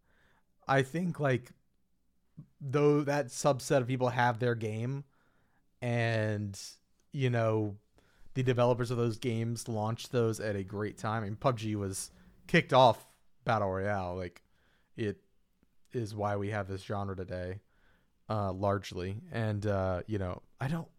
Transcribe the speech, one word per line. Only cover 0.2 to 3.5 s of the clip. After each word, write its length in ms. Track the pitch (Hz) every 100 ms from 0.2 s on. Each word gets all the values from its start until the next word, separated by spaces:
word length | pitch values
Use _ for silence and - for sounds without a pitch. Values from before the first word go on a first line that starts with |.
| _ _ _ _ -
I 160 | 135
think, 360 | 135 165 180 -
like, 340 | 143 123 - - _ _ _ _ _ _ _ - - -
though 400 | 139 147 147 147
that 260 | 139 143 131
subset 500 | - 147